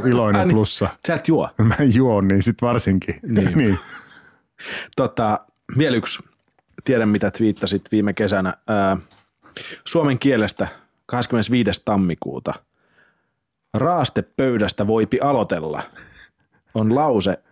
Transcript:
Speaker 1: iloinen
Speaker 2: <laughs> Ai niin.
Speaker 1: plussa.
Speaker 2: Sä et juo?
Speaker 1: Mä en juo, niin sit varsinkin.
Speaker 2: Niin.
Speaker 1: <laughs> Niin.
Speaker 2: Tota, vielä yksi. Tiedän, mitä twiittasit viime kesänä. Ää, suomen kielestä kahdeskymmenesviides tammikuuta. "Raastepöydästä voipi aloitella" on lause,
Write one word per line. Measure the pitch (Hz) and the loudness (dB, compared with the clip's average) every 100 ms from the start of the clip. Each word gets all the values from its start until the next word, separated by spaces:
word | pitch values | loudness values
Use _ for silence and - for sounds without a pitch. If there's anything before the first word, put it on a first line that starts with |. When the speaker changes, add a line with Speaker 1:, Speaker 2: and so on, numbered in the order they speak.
| 123 | 2
Speaker 1:
iloinen | 120 107 98 | 2 2 2
Speaker 2:
<laughs> | |
Ai | 92 | 2
niin. | |
Speaker 1:
plussa. | 107 104 - 98 - - | 2 0 -2 -4 -4 -4
Speaker 2:
Sä | |
et | 160 - | -2 0
juo? | 156 - - | 0 0 0
Speaker 1:
Mä | 113 | 2
en | - 143 | 4 4
juo, | 113 131 104 | 4 4 2
niin | 98 98 | 2 2
sit | 117 - | 0 0
varsinkin. | 120 120 98 95 - - | 0 0 2 0 -2 -8
Speaker 2:
Niin. | - 107 98 175 | -2 0 2 2
Speaker 1:
<laughs> | |
Niin. | 113 95 - - - - - _ _ - - - - - | 2 0 -4 -20 -20 -20 -20 _ _ -20 -14 -14 -8 -4
Speaker 2:
Tota, | 127 - 110 104 - _ - 131 | -2 0 0 0 -6 _ -6 0
vielä | 151 117 | 0 0
yksi. | - - - _ _ _ _ - | -2 -8 -14 _ _ _ _ -8
Tiedän, | - 120 107 | -2 2 2
mitä | 104 101 | 2 0
twiittasit | - 110 98 101 98 - | 0 0 0 -2 -4 -2
viime | 107 104 | -2 0
kesänä. | 95 104 98 92 - - | 0 -2 0 -2 -6 -4
Ää, | 107 95 95 - _ _ _ - - - - | 0 0 -2 -6 _ _ _ -20 -18 -16 -14
suomen | - 170 147 123 | -4 0 0 0
kielestä | 139 120 104 - 95 - _ _ - | 2 2 0 -2 -8 -10 _ _ -8
kahdeskymmenesviides | 123 120 117 104 123 101 - | -6 -2 -2 0 0 0 -2
tammikuuta. | - 101 92 78 - 65 - - _ _ _ _ _ _ _ _ _ _ _ | -2 0 0 -2 -8 -10 -8 -10 _ _ _ _ _ _ _ _ _ _ _
"Raastepöydästä | 110 147 175 131 - - - 135 117 101 - 104 | -2 0 0 -2 -4 -6 -2 0 0 0 -2 0
voipi | 113 107 127 | 0 0 0
aloitella" | 143 135 101 87 78 73 - - - - - _ _ _ _ | 0 0 -2 -4 -6 -8 -10 -18 -20 -20 -20 _ _ _ _
on | 113 110 | -2 0
lause, | 127 151 113 95 87 _ | 2 2 2 0 -4 _